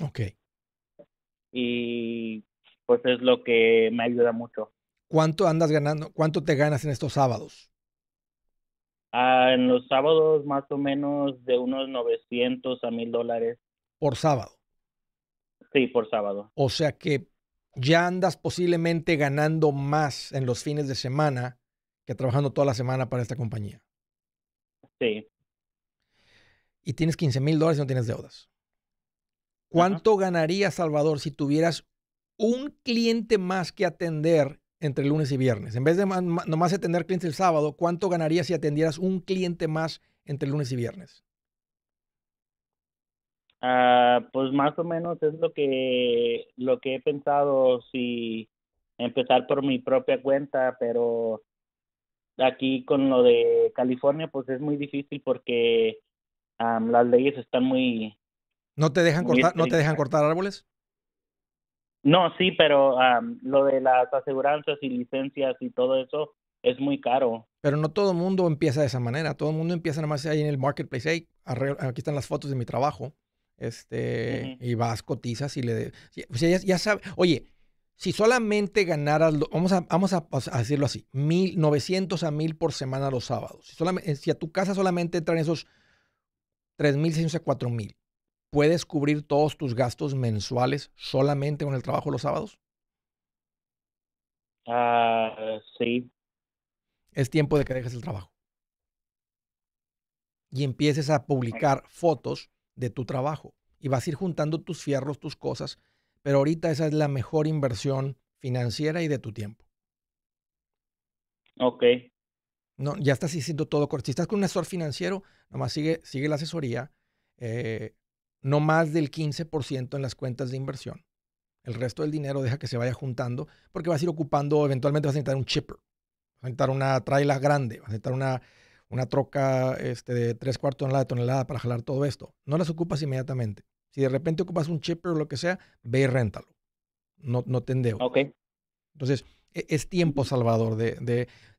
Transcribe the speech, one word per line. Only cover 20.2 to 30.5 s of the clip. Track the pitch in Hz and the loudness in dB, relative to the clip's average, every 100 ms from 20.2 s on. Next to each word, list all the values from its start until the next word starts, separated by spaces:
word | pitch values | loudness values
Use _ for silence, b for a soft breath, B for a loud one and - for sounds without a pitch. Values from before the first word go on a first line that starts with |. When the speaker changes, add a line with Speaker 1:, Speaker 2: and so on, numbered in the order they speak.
| - | -8
Speaker 1:
en | 135 127 | -4 -2
los | 117 | -4
fines | 151 147 139 | -4 -4 -4
de | 127 | -6
semana | 127 143 151 123 123 - _ _ _ _ - | -4 0 0 0 -6 -12 _ _ _ _ -12
que | 117 | -4
trabajando | 131 135 139 | 0 0 0
toda | - 139 | 0 0
la | |
semana | 110 123 131 127 | 0 -2 -2 -2
para | 123 | -4
esta | 117 127 | -4 -4
compañía. | 113 110 101 - _ _ _ _ _ _ _ _ _ _ _ _ | -6 -6 -10 -12 _ _ _ _ _ _ _ _ _ _ _ _
Speaker 2:
Sí. | 120 107 110 _ _ _ _ _ _ _ _ _ _ _ _ _ _ _ | -4 -4 -10 _ _ _ _ _ _ _ _ _ _ _ _ _ _ _
Speaker 1:
Y | 160 | -10
tienes | - 160 - | -2 -2 2
quince | 151 127 | 0 2
mil | 147 156 | 2 4
dólares | 160 147 | 2 2
y | |
no | 135 | 0
tienes | 127 117 | -2 -2
deudas. | 113 - - _ | -4 -10 -20 _
Speaker 2:
Ajá. | _ _ _ _ _ _ _ _ _ _ _ _ | _ _ _ _ _ _ _ _ _ _ _ _
Speaker 1:
¿Cuánto | 165 180 180 220 202 | 2 4 4 2 4
ganarías, | 185 170 160 | 2 2 0